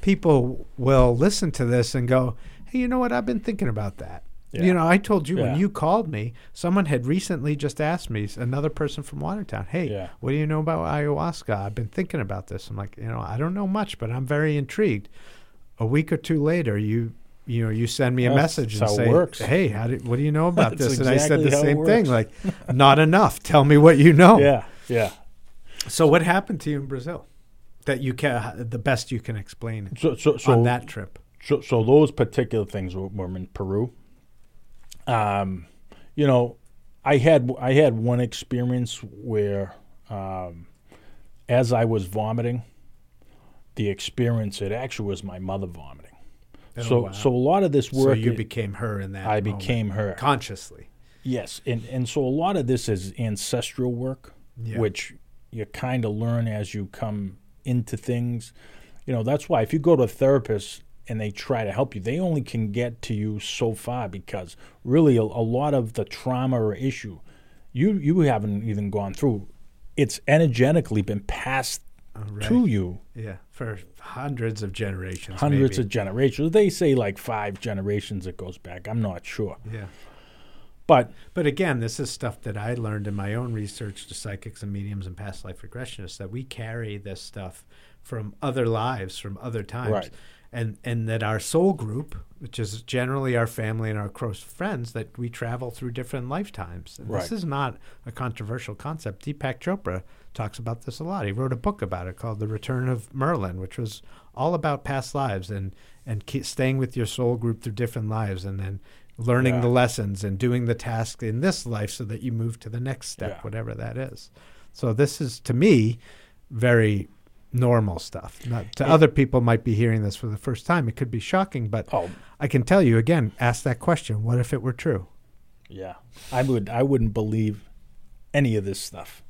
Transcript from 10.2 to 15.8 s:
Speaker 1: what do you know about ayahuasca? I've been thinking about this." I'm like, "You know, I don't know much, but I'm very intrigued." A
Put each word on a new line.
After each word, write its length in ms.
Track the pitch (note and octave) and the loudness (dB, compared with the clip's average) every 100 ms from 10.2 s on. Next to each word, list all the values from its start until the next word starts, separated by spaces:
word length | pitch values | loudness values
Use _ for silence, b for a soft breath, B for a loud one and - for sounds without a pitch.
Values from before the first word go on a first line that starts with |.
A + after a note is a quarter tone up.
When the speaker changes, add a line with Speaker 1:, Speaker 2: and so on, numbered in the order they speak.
Speaker 1:
what 100 | B2 | -4
do 60 | C#3+ | -2
you 100 | D3+ | 0
know 140 | D#3 | 0
about 260 | D#3 D#3+ - | 0 -2 -2
ayahuasca? 680 | D3+ D3 C#3+ E3 D#3+ - | -2 0 0 -2 -6 -4
I've 200 | G#2 G2 | -4 -4
been 140 | G#2 A2+ | -6 -6
thinking 320 | - F#3 E3 | -4 -4 -4
about 260 | G2+ F#2+ G2 | -4 -6 -8
this." 240 | G2 - | -12 -10
I'm 60 | G#2 | -10
like, 200 | G2+ - | -10 -10
"You 120 | A2+ | -8
know, 120 | A#2 | -8
I 160 | G#2+ A2+ | -6 -4
don't 160 | D#3 | -4
know 140 | F#3 G3 | -2 -2
much, 320 | G3 G#3 - | -2 -4 -6
but 120 | A2 | -6
I'm 140 | B2 | -4
very 320 | C3 D3 D#3 D3 | -2 0 0 0
intrigued." 520 | C#3 - G#3 G#2+ - b b b b b - | -4 0 0 0 -6 b b b b b -20
A 60 | - | -4